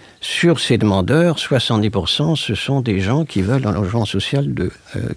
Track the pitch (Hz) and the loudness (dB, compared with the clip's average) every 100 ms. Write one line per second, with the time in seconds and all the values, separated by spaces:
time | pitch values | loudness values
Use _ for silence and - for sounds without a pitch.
0 | - - - - 175 151 - 113 107 95 | -20 -14 -8 0 2 2 2 2 4 2
1 | 92 151 175 151 - 131 - 110 104 - | 2 2 2 0 0 0 2 0 0 0
2 | - - 156 156 - 104 - 135 120 98 | -2 0 0 0 -2 -4 -2 -2 0 0
3 | 95 143 160 101 95 131 117 90 95 117 | 0 0 0 -2 0 0 0 0 0 0
4 | 104 98 - 139 143 123 90 - - - | -2 -2 -2 -2 -2 -2 -4 -6 -10 -8
5 | 120 | -6